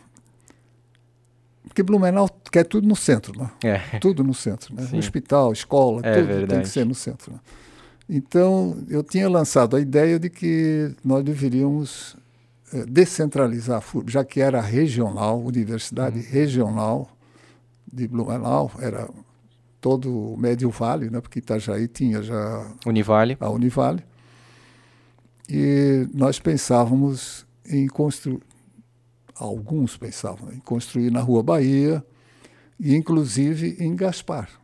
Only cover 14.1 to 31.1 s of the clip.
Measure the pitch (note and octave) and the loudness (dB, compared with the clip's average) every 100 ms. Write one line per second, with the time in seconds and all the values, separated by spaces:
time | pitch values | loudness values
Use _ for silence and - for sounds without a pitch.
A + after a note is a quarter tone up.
14.1 | C3+ C3+ C#3 C3+ B2+ G#2 A#2+ D#3 A#2+ G#2+ | -2 -2 0 2 2 0 0 2 2 -2
15.1 | G2 G#2 A#2 A#2+ B2 G#2+ A2+ - B2 B2+ | -2 -2 -2 -2 -2 -2 -6 -8 -4 -4
16.1 | A2+ A2 C3+ D3 B2+ G#2+ A2 G#2+ C3 C3 | -4 -2 0 2 0 0 -2 -2 -4 -6
17.1 | _ _ _ _ _ _ _ - B2+ A2+ | _ _ _ _ _ _ _ -18 -8 -6
18.1 | A#2 G#2 A#2+ A2+ C#3 C3 - B2 G#2+ A2+ | -4 -4 -4 -2 -2 -2 -6 -8 -8 -10
19.1 | - - _ _ _ _ _ B2+ C3 C3 | -14 -20 _ _ _ _ _ 0 0 -2
20.1 | A#2+ G#2+ A2+ A#2+ A#2+ B2+ - A#2 D#3 A2+ | -6 -6 -4 -2 0 -2 -2 -2 -2 -4
21.1 | A#2+ - A#2+ - A2 A2 G#2 A#2 - B2+ | -8 -8 -12 -4 -4 -4 -4 -4 -2 -2
22.1 | G#2+ G#2+ A2+ G#2+ A2 G#2 - A#2+ A2 G#2+ | -2 -4 -6 -6 -6 -10 -10 0 0 4
23.1 | G#2+ A#2 C3 G#2+ A2+ B2 C3+ B2+ E3+ - | 4 4 0 -4 0 0 2 0 -2 -8
24.1 | _ _ _ _ - _ _ _ _ _ | _ _ _ _ -20 _ _ _ _ _
25.1 | _ _ _ - C#3+ C#3+ C#3+ C#3 C3+ B2+ | _ _ _ -6 0 2 4 4 2 0
26.1 | C#3 C3+ C3 E3 D3 - B2 A#2 C3 C#3 | 0 0 0 0 0 2 4 4 2 2
27.1 | C3 - - - _ - C#3+ C3+ - D3+ | -2 -10 -16 -20 _ -4 -2 0 0 -2
28.1 | - C#3 B2+ _ _ _ - _ _ _ | -2 -6 -8 _ _ _ -20 _ _ _
29.1 | _ _ - A2+ G#2+ G#2 D#3 A#2+ - A2 | _ _ -12 -8 -8 -6 -2 -2 -4 -14
30.1 | - G#2 F#2+ G#2 B2 - A#2+ - B2 A#2+ | -10 -10 -10 -14 -16 -6 -6 -4 -2 0